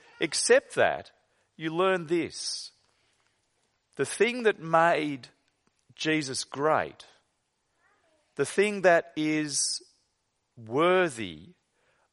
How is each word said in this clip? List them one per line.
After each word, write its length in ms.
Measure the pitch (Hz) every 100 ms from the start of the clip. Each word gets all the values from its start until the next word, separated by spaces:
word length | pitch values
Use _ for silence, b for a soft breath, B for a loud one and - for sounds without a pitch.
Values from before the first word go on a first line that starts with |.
| b b
except 560 | 165 - - 254 - -
that 340 | 95 71 - _ _ _ _ -
you 160 | 160
learn 320 | 165 190 185 156
this. 640 | 175 117 - - - - _ _ _ _ _ _ _ _ _ _ _ _ -
The 100 | 135
thing 380 | - 233 247
that 160 | 220 -
made 680 | 160 165 170 151 151 139 - _ _ _ _ _ _ -
Jesus 480 | 156 156 135 120
great, 640 | - 131 151 135 80 - - _ _ _ _ _ _ _ _ _ _ _ _ -
the 100 | 139
thing 380 | - 208 202
that 280 | 180 170 - -
is 680 | 156 156 151 139 - - - _ _ _ _ _ _ -
worthy 920 | 110 123 175 185 175 117 95 78 95 _ _ _ _ _ _